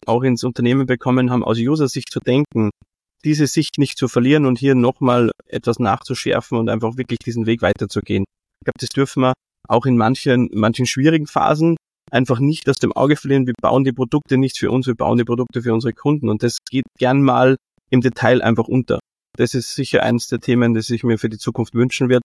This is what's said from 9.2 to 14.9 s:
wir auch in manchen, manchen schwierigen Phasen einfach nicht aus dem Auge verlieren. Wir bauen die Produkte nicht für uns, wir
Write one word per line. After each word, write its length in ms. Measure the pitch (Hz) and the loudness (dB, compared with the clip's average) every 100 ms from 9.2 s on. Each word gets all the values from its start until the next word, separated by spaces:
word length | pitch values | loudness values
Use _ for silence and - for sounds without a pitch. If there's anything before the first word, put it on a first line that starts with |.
wir 100 | 127 127 _ _ - | 0 0 _ _ -2
auch 180 | 113 131 | 0 2
in 100 | 123 | 2
manchen, 540 | 113 131 143 123 123 | 2 0 0 2 0
manchen 320 | 101 107 117 | 0 -2 0
schwierigen 420 | 123 - 147 160 147 | -4 0 2 2 0
Phasen 520 | - - 151 165 165 _ _ - | -2 0 2 0 0 _ _ -4
einfach 300 | 120 131 120 | -2 0 0
nicht 280 | 139 156 - | 0 0 -2
aus 80 | 135 | 0
dem 160 | - | 0
Auge 240 | - 139 151 | 0 2 0
verlieren. 300 | 139 139 127 | 0 0 0
Wir 80 | 117 | 0
bauen 260 | - 123 | 0 2
die 80 | 135 | 0
Produkte 440 | 120 123 151 - 131 | -2 -2 -2 0 0
nicht 220 | 131 - | 0 -2
für 120 | - | -2
uns, 160 | 127 | -2
wir 100 | 131 | -2